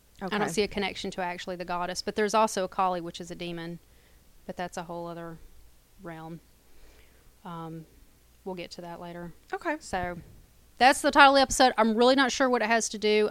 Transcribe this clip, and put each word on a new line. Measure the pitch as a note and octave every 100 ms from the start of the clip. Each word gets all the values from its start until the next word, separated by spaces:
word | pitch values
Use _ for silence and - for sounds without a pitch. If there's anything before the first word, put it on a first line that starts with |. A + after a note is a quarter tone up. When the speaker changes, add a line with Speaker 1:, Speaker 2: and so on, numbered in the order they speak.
| _ -
Speaker 1:
I | F#3+
Speaker 2:
Okay. | G#3
Speaker 1:
don't | G3+
see | E3+
a | G3+
connection | - G3 - G3
to | F3+
actually | F3+ F3 - F3+
the | F3
goddess, | F3 F3 F3+
but | - G3+
there's | G#3+
also | G#3+ A3 -
a | F#3
Kali, | - F#3 F3+
which | E3+ -
is | E3+
a | E3+
demon, | F3 E3+ E3 E3+ _ - _ - _ - -
but | F#3
that's | F3+ F#3
a |
whole | E3+ F3 E3+
other | E3+ E3+ E3 - - - - _ -
realm. | F#3 D#3+ D#3+ E3+ - _ _ - - - - - - -
Um, | F#3 E3+ E3 E3 D#3+ - - - _ _
we'll | - F#3
get | E3+
to | -
that | F3 E3+
later. | F3 F3 F3 - -
Speaker 2:
Okay. | F#4+ F4 D#4
Speaker 1:
So | - F#3+ F3+ F3 - - - _ _ -
that's | B3 C#4
the | D4+
title | C#4+ C#4 C#4
of |
the |
episode. | C4 - B3+ -
I'm | A3+ A3
really | A#3+ C4+
not | B3
sure | - C4
what | B3
it | G#3+
has | A3+ G#3+
to | G#3+
do | G#3+ G#3+ G#3